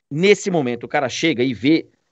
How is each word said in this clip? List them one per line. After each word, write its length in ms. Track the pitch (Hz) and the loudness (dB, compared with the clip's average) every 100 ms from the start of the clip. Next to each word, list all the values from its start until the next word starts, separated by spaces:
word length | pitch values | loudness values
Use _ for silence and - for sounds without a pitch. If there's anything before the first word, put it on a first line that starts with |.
| _ | _
Nesse 400 | 143 190 202 202 | 0 2 2 2
momento, 360 | 170 127 120 120 | -2 -2 -4 -4
o 20 | |
cara 220 | 151 127 | -4 -4
chega 340 | - 165 117 | -2 -2 0
e 100 | 131 | -2
vê 340 | 107 127 165 - _ _ | -2 0 0 0 _ _